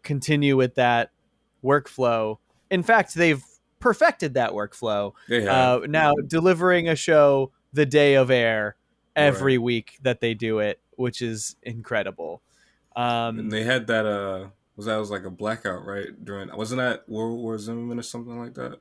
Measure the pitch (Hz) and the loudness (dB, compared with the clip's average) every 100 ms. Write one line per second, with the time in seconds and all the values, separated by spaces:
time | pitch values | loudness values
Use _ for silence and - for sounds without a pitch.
0 | - 143 - 147 143 135 127 - 120 120 | -8 -4 0 2 4 4 2 2 2 2
1 | - _ _ _ _ _ 127 143 135 - | 0 _ _ _ _ _ 0 0 0 -2
2 | 123 117 110 110 _ _ - 190 - 226 | 0 0 -2 -6 _ _ -4 -2 4 4
3 | 180 165 170 143 - _ _ _ 247 202 | 2 2 2 2 -4 _ _ _ 0 2
4 | 330 - 156 127 113 98 104 - 113 104 | 2 2 -2 -2 -2 -2 -8 -6 -4 -2
5 | 101 - - 120 104 131 127 123 143 156 | -4 -8 -4 -2 2 2 4 2 0 2
6 | 151 147 143 165 180 170 180 180 170 156 | 2 2 0 2 2 4 4 2 2 0
7 | - 151 143 139 131 _ _ 139 143 147 | 4 6 6 4 0 _ _ 0 2 6
8 | 143 135 127 127 117 110 104 - _ _ | 6 6 6 4 2 0 -4 -8 _ _
9 | _ - 147 110 135 127 120 117 - - | _ 2 2 2 2 2 0 -2 -6 -6
10 | 131 120 117 110 113 110 104 - _ - | -2 0 -2 -2 -2 0 0 -4 _ -6
11 | 123 - 117 110 - - - 117 - 113 | -6 -4 -8 -6 -10 -12 -14 -14 -6 -4
12 | 95 92 80 87 _ _ _ _ _ - | -4 -8 -12 -14 _ _ _ _ _ -4
13 | 120 117 117 113 110 107 117 127 110 113 | -2 -2 -4 -6 -6 -4 -2 -2 0 0
14 | 107 101 98 95 95 - _ - 107 107 | 0 -2 -4 -8 -12 -20 _ -12 -6 -4
15 | 104 101 95 87 104 113 104 90 - 98 | -4 -8 -10 -8 -6 -6 -6 -8 -10 -10
16 | - - 85 101 98 104 110 127 127 110 | -10 -14 -14 -12 -12 -10 -6 -4 -2 -4
17 | - 110 113 117 113 110 107 117 120 120 | -8 -6 -6 -6 -6 -8 -8 -8 -8 -8
18 | 113 120 120 120 120 127 123 - | -10 -12 -12 -14 -14 -12 -14 -14